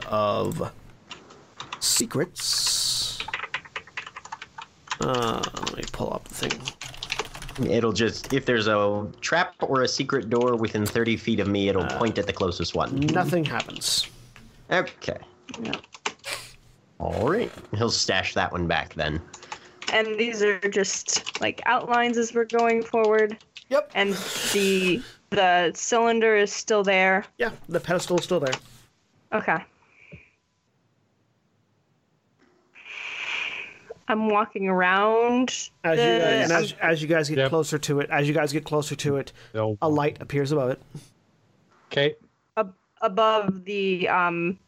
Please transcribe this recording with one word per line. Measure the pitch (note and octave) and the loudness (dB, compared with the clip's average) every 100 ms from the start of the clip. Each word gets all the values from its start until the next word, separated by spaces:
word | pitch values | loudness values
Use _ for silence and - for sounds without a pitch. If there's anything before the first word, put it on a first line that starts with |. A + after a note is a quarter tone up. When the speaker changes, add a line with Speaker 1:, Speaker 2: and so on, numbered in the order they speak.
| - | -2
Speaker 1:
of | G#2+ G#2 G2+ G2+ - - - - - - - - - - - - - | 0 2 0 -2 -4 -6 -10 -20 -20 -20 -20 -20 -20 -20 -18 -16 -6
Secrets, | - - A3+ C3 F3 - - - - - - - - - - - - - - - - - - - - - - - - _ - - | -2 0 0 -2 -4 -4 -4 0 0 0 0 -2 -4 -6 -8 -10 -10 -12 -12 -16 -14 -16 -14 -16 -16 -16 -16 -18 -20 _ -12 -4
uh, | C3+ B2 A#2 - - | -2 0 0 -2 -4
let | - - - | -6 -8 -6
me | - | -8
pull | - - | -6 -4
up | - - | -6 -10
the | - C#3+ | -6 -6
thing. | - C3 - - - - - - - - - B2+ | -6 -10 -12 -14 -12 -10 -8 -8 -12 -10 -4 0
Speaker 2:
It'll | A2+ A2+ | 2 2
just, | G2+ A2 - - | 2 0 0 -2
if | C3+ - | -2 2
there's | A#2 G#2+ | 2 4
a | G#2 G2+ G#2 G#2+ - | 2 2 0 -4 -8
trap | - D#3+ - - | 0 0 0 -2
or | - C3 | 0 2
a | B2 | 2
secret | - C3+ C3+ A2 | 0 0 -2 0
door | A#2+ B2 A#2 | 2 2 2
within | A2 G#2+ G#2 | 0 0 0
thirty | A#2 A#2 G#2+ | 0 0 0
feet | - G#2 | 0 0
of | G2 | 2
me, | G2+ G2 | 2 2
it'll | F#2 | 2
Speaker 1:
Uh, | - - | 0 0
Speaker 2:
point | A2+ G#2 | 0 0
at | G2 | -2
the | |
closest | - F#2 F2 E2+ | -2 -2 -2 -2
one. | F2 D2+ C3+ | -2 -2 0
Speaker 1:
nothing | D3+ F3+ D3+ F3 | 0 2 2 0
happens. | C#3+ A#2 - - - - - - - - - - - | 0 -4 -6 -6 -2 -2 -2 -8 -20 -20 -20 -18 -2
Speaker 2:
Okay. | F3+ - - - - - - - - | -2 -2 -6 -8 -8 -12 -20 -16 -10
Speaker 3:
No. | A2+ - - - - - - - - - - _ _ - | -8 -8 -12 -10 -10 -10 -12 -12 -12 -20 -20 _ _ -8
Speaker 2:
All | E2 F2 B2 | -4 0 0
right. | G#3 - - - G2+ | 0 -2 -8 -8 -2
He'll | A#2 | 0
stash | - - F#2+ F2+ | 0 0 0 0
that | G2+ F2+ | 0 0
one | F2+ E2+ | 0 0
back | D#2+ D2 | -2 -2
then. | D#2+ D2+ D2+ - - - - - - - | -4 -2 -4 -8 -18 -16 -18 -18 -14 -2
Speaker 3:
And | G#3+ A3 G#3+ | 0 0 -2
these | A#3 G#3+ | -2 0
are | G#3 F#3 | 0 0
just, | G3+ G3+ F#3+ - - - - - | 0 0 0 -2 -4 -4 -4 -4
like, | G#3+ - - | -4 -2 0
outlines | B3 - A#3+ A#3+ A#3 | 0 2 2 2 0
as | A3+ | 0
we're | A#3 | 0
going | A3+ A#3 A#3 A3+ | 0 2 4 2
forward. | A3+ A#3 G#3+ G#3+ G#3+ A3 _ - - | 2 2 4 4 2 -2 _ -20 -2
Speaker 1:
Yep. | C4+ D4 | -2 0
Speaker 3:
And | G3 G3 F#3+ - - - | 0 0 -2 -6 -4 -2
the, | G3+ G3 F#3+ F#3 E3 - - - | 2 2 4 2 0 -4 -18 -4
the | G3+ F#3 F3 E3+ | 2 4 6 2
cylinder | - - A#3 A#3 A3+ A3+ G#3+ | -2 0 2 4 4 4 4
is | G3+ | 2
still | - - G#3+ | 0 0 2
there. | G3 F#3+ F#3+ F#3+ - - | 4 4 4 2 0 -4
Speaker 1:
Yeah, | A#3 - - | -4 -6 -6
the | E3 | -4
pedestal | D#3+ F3 - F3 | 0 -2 0 0
is | |
still | - F3 | 2 0
there. | C3+ B2+ - - _ _ _ _ - | 0 -4 -8 -20 _ _ _ _ -6
Speaker 3:
Okay. | D#4+ G#3 E3 - _ _ _ - - - _ _ _ _ _ _ _ _ _ _ _ _ _ _ _ _ _ _ _ _ _ _ _ _ - - - - - - - - - - - - - - | -2 0 -2 -4 _ _ _ -20 -20 -20 _ _ _ _ _ _ _ _ _ _ _ _ _ _ _ _ _ _ _ _ _ _ _ _ -20 -16 -12 -12 -8 -6 -4 -4 -6 -10 -16 -18 -6 0
I'm | A3 A3 | 2 4
walking | G#3 A3 G#3 F#3+ | 2 2 -2 0
around | F#3 F3+ F#3+ G#3+ A3+ A#3+ B3 B3+ - - _ | 2 4 4 4 4 4 2 0 -2 -10 _
Speaker 1:
As | E3+ D#3+ | 2 4
you | |
Speaker 3:
the, | A#3 A3+ | 4 4
Speaker 1:
guys, | - - | 4 4
and | D#3+ | 4
Speaker 3:
I'm | E3+ | 2
Speaker 1:
as, | C#3+ - | 0 0
as | F3 E3 | 0 2
you | D3+ | 2
guys | E3 D3 | 2 2
get | C#3+ | 2
Speaker 4:
Yep. | C3+ | 2
Speaker 1:
closer | D#3+ D3+ D3+ | 2 0 -2
to | D3+ C#3+ | 0 0
it, | C#3+ | 0
as | D3+ C#3+ | 2 2
you | |
guys | D#3 D3 | 2 2
get | D3+ | 0
closer | D3+ D3+ C#3+ C#3+ | -2 -2 -2 -2
to | D3 C#3 | -2 -2
it, | C3 - - | -4 -12 -8
Speaker 4:
They'll | A2 A2 G#2 | -2 -2 0
Speaker 1:
a | D#3+ | 0
light | D3 D3 - | 2 0 -2
appears | G#2+ C#3+ C#3 | -4 -2 0
above | D3+ B2+ | 0 0
it. | - - D3 - _ _ _ _ _ _ _ - | -4 -10 -20 -20 _ _ _ _ _ _ _ -6
Speaker 4:
Okay. | C#3+ D3 D3+ _ _ _ - | 0 0 0 _ _ _ -4
Speaker 3:
ab-, | G3 - _ - | -4 -6 _ -4
above | A3 F#3+ A3 A3 G3 F#3+ | -2 2 4 4 0 -4
the, | F#3 G3+ G3 F3+ F3+ | -4 -2 0 0 2
um, | F3+ F3 E3+ E3+ F#3 | 2 2 0 -2 -4